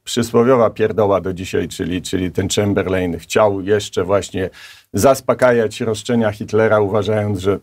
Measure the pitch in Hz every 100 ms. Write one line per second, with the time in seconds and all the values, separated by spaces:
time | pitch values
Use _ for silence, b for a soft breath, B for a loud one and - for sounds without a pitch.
0 | - - 117 117 120 131 107 - 107 98
1 | 101 95 92 87 92 95 90 - 87 90
2 | - 92 90 90 98 - 104 98 92 92
3 | 90 80 - 117 107 98 92 107 - -
4 | 90 98 92 98 92 B B B B 101
5 | 127 135 - 120 127 120 107 - 117 104
6 | - 120 107 104 110 107 110 107 101 110
7 | 98 107 104 98 95 95